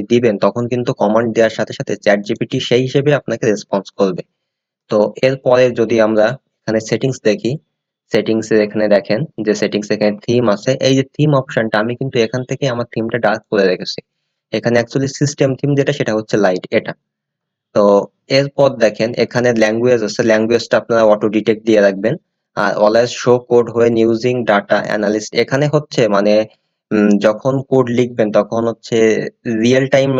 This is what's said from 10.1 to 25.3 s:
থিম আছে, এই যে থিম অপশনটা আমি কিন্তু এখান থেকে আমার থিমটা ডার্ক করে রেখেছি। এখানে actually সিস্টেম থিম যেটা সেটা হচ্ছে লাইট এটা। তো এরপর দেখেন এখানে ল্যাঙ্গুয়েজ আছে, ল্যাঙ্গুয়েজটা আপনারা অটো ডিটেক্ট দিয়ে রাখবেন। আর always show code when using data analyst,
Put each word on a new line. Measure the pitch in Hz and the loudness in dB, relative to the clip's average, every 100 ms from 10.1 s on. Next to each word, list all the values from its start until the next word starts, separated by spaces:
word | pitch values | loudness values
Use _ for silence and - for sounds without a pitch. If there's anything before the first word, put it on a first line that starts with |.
| 104 - | -2 -2
থিম | 120 120 101 | 0 0 0
আছে, | 117 131 131 | -2 -2 0
এই | 135 | 0
যে | 131 - | -2 -2
থিম | 151 139 | 0 0
অপশনটা | 131 - 113 107 | 0 -4 -2 -2
আমি | 110 123 | -2 -4
কিন্তু | 135 127 113 | -4 -2 -2
এখান | 127 127 | -4 -8
থেকে | 135 139 | -6 -4
আমার | 117 117 | -4 -6
থিমটা | - 113 120 110 | -6 -4 -2 -2
ডার্ক | 107 - | -2 -2
করে | 104 95 | 0 0
রেখেছি। | 90 95 - - _ _ _ _ 113 | 0 -6 -12 -16 _ _ _ _ -6
এখানে | 120 120 | -2 -2
actually | 117 147 135 - | -2 -4 -4 -2
সিস্টেম | 143 - 139 131 | -4 0 -2 -2
থিম | 143 139 | -2 0
যেটা | 143 147 | 0 -2
সেটা | 123 110 | -2 -4
হচ্ছে | 107 110 98 | -2 0 0
লাইট | 92 - - | 0 -2 -4
এটা। | - - _ _ _ _ _ _ _ - | -4 -8 _ _ _ _ _ _ _ 2
তো | 101 101 95 _ - 135 | 4 4 2 _ -2 0
এরপর | 143 - 135 120 113 | 0 2 0 2 0
দেখেন | - 113 120 | 0 -2 -2
এখানে | 117 123 123 117 | -2 0 0 2
ল্যাঙ্গুয়েজ | 107 113 123 120 107 | 0 2 2 0 0
আছে, | - 117 | -2 0
ল্যাঙ্গুয়েজটা | 107 110 117 - 117 | 2 2 0 0 -2
আপনারা | - 117 110 | 0 2 4
অটো | 104 110 107 | 2 0 0
ডিটেক্ট | 104 107 113 | 0 0 2
দিয়ে | 110 101 | 4 4
রাখবেন। | 95 107 151 _ _ _ - | 2 -2 -4 _ _ _ -4
আর | 98 - | -2 2
always | 104 113 101 - | 2 2 0 -2
show | - 120 - | 0 0 2
code | 120 113 117 | 0 2 0
when | 117 117 113 | 2 2 2
using | 113 123 127 110 | 0 -2 -2 0
data | 101 101 104 - 107 | 0 0 -2 -2 -4
analyst, | 101 107 - | -2 -4 -4